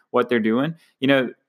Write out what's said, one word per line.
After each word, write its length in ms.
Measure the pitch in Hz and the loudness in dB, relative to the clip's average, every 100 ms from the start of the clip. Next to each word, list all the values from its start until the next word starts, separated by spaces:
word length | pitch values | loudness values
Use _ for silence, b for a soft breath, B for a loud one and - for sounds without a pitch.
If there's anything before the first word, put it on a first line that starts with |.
| b | b
what 180 | 123 120 | -2 0
they're 120 | 120 | 0
doing. 340 | 107 113 147 165 b _ | 0 0 -2 -6 b _
You 80 | 131 | 0
know, 220 | 139 123 - | 0 0 -6